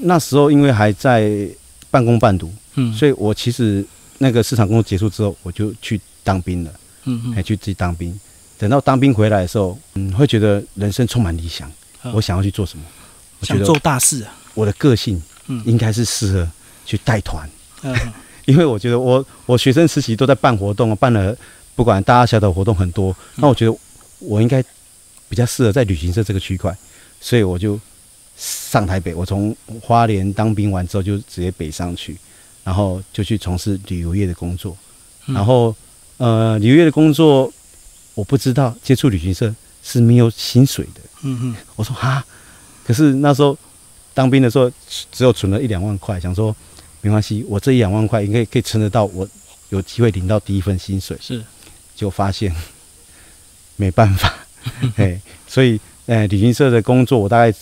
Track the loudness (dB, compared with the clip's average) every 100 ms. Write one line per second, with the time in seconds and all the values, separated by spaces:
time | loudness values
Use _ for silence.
0 | 2 0 2 2 4 4 4 4 2 2
1 | 2 2 2 -2 -6 -10 -20 -20 -2 0
2 | 2 4 4 0 -4 -14 -10 -4 -4 0
3 | 0 2 -2 -2 -4 -2 0 -2 -4 -12
4 | -14 -2 0 2 0 0 2 2 0 -2
5 | -2 -2 -6 -6 -10 -6 -6 -6 -8 -8
6 | -8 _ -4 -2 -2 -6 -8 -14 _ _
7 | -8 -6 -6 -6 -4 -6 -6 -6 -4 -6
8 | -8 -12 -18 _ _ -6 -2 0 2 2
9 | 2 4 2 2 0 -2 -2 -4 -10 -8
10 | -4 0 2 2 2 0 -4 -6 -4 -2
11 | -2 0 -2 -4 -8 -12 -16 -20 _ -18
12 | -6 -4 -2 -2 -2 -2 -6 -8 -20 -20
13 | -20 -20 -20 -14 -4 0 2 2 2 0
14 | 0 -4 -8 -18 -10 -2 -2 2 2 2
15 | 0 -6 -8 -16 -12 -6 0 0 0 -2
16 | -4 -2 -2 0 -2 -8 -20 -20 -8 -6
17 | -2 -2 -2 -10 -12 -20 -20 -14 -6 -4
18 | -6 -10 -20 -6 2 4 4 0 -2 0
19 | 2 0 0 -8 0 2 2 4 4 2
20 | -2 0 2 2 2 0 -2 -2 -2 0
21 | 2 2 0 -4 -12 -20 -10 -2 2 2
22 | 4 4 6 4 2 2 0 0 0 -2
23 | -4 -4 -10 0 2 2 0 -2 _ -20
24 | -20 -14 -4 0 2 0 -2 _ _ _
25 | _ _ -8 -2 -2 0 0 2 0 -2
26 | -2 -2 -2 -4 -4 -6 -6 -8 -16 -20
27 | -20 -16 -2 0 0 -2 -4 -6 -10 _
28 | _ _ _ -16 -12 -12 -4 -2 0 -4
29 | -4 -6 -4 -2 -4 -6 -14 -10 0 2
30 | 2 0 -2 -2 -2 0 -2 -2 -4 -4
31 | -4 -4 -8 -6 -6 -6 -8 -8 -8 -8
32 | -12 -16 -20 -20 -20 _ -4 -2 -2 -4
33 | -8 -8 -4 -4 -4 -6 -4 -6 -6 -8
34 | -4 -2 -4 -4 -8 -8 -10 -14 _ -20
35 | _ _ -6 -2 2 4 2 -2 -14 _
36 | -18 -4 0 2 2 2 4 6 6 4
37 | 2 4 4 4 2 -6 -20 -20 -20 -20
38 | -16 -10 -2 -2 0 0 0 -2 -2 2
39 | 2 0 -2 -4 -4 -6 _ _ -6 2
40 | 4 6 4 0 0 4 4 2 -10 -12
41 | -20 -14 -10 -6 -8 -10 -12 -10 -8 -4
42 | -4 -4 -6 -18 -20 -20 -20 -10 -2 2
43 | 4 4 2 4 2 0 -10 _ _ _
44 | _ 0 2 4 4 2 0 -2 -16 -16
45 | -12 0 2 2 0 -2 -2 -4 -4 -6
46 | -6 -6 -4 -2 -2 -4 -12 -20 -20 -6
47 | -2 0 0 -4 -4 -2 2 2 2 0
48 | 0 0 0 -2 -2 -2 -2 -2 0 0
49 | 0 -4 -10 -12 -20 -20 -8 -6 -4 0
50 | 0 0 0 -2 -2 -4 -2 -4 -4 -6
51 | -6 -12 -10 -12 -12 -20 -20 -20 -20 -8
52 | -6 -4 -4 -2 -4 -6 -10 -18 _ _
53 | _ -20 -20 -20 -20 _ _ -4 -2 2
54 | 2 2 -2 -6 -18 -16 -16 -6 -4 0
55 | -2 -2 -12 -20 -4 2 2 2 -6 -12
56 | -2 0 2 2 2 4 2 2 2 2
57 | 4 2 4 4 4 2